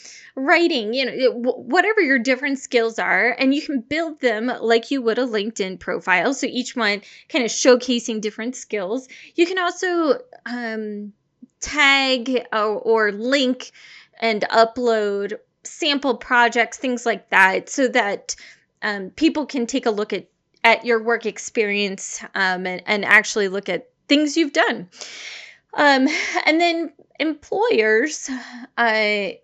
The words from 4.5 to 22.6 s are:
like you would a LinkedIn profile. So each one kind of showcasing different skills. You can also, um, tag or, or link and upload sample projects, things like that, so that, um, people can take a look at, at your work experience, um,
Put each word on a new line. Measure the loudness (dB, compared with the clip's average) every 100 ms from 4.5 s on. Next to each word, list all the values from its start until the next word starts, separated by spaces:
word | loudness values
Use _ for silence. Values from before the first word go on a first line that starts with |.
| -2
like | 2 2 2
you | -2
would | 0 0
a | 0
LinkedIn | -2 -4 -4 -6 -6
profile. | -6 -4 0 2 2
So | 0 -4
each | -4 -6 -2
one | -2 -2 -6 -20 -6
kind | -2
of | -2
showcasing | 2 4 4 4 -2 -2 -4
different | -6 -6 -8 -10
skills. | -8 -6 -4 -6 -8 -20 -6 0
You | 0
can | 2
also, | -2 -2 -2 0 2 2 -2 -18 -12
um, | -8 -6 -6 -6 -8 -12 -16 _ _ -20 -14
tag | -8 0 4 4 2 0 0 -2 -2
or, | -2 0 0
or | 2 2 2
link | 0 0 2 2 -2 -6 -20 -20 -20 -20 -4
and | -2 0 2
upload | 4 4 2 0 2 0 -2 -6 -10 _ _ -18
sample | -4 -2 0 0 -4
projects, | 0 2 4 2 -2 -2
things | -4 -2 -2
like | -4 0
that, | 4 4 4 -4
so | 0 2
that, | 2 0 -4 -8 -14 -14 -20 _ _
um, | -6 -6 -8
people | 0 0 0 -4
can | -4 -4
take | -2 -2
a |
look | -2 -4
at, | -6 -10 _ _ _ 4
at | 4 2
your | 0
work | 0 -2 -2
experience, | -8 -6 -2 0 0 -2 -4 -10 -12 -8 -2
um, | -2 -2